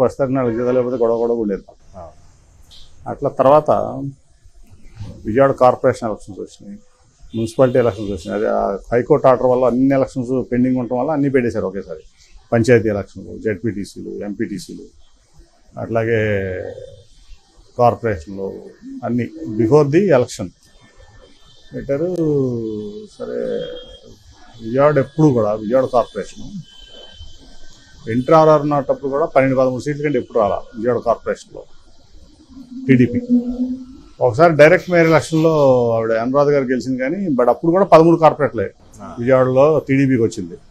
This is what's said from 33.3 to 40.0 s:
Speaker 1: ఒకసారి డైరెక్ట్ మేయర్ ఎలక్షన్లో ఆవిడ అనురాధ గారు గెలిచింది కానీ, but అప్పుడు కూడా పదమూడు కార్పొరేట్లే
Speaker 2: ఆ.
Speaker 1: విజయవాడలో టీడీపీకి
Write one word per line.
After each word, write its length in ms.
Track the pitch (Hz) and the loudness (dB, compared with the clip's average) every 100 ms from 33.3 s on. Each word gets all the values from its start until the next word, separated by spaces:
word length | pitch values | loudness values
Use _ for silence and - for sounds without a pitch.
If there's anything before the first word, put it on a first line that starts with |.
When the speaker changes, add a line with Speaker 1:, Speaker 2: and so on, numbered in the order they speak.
| 247 247 - 254 - - - - - | 0 0 -4 -6 -6 -12 -20 -20 -2
Speaker 1:
ఒకసారి 340 | 127 117 170 151 | -2 4 4 8
డైరెక్ట్ 340 | 151 180 - | 6 6 2
మేయర్ 180 | 175 165 | 2 4
ఎలక్షన్లో 840 | 156 120 160 160 156 139 127 120 113 | 4 2 0 2 4 4 4 2 0
ఆవిడ 160 | 113 | 0
అనురాధ 380 | 110 120 135 147 | 0 0 2 2
గారు 140 | 143 | 2
గెలిచింది 340 | 127 127 123 127 | 0 -2 -4 -4
కానీ, 300 | 131 180 190 | -4 -4 -2
but 220 | 123 120 | 2 2
అప్పుడు 220 | 117 165 | 2 2
కూడా 140 | 180 196 | 0 6
పదమూడు 320 | 165 165 160 | 6 6 6
కార్పొరేట్లే 560 | 156 - 135 117 98 - - - | 4 2 -2 -2 -6 -8 -20 -20
Speaker 2:
ఆ. 140 | 98 87 | -16 -6
Speaker 1:
విజయవాడలో 640 | 120 131 127 131 147 151 - | 2 4 4 4 4 4 2
టీడీపీకి 340 | 135 | 2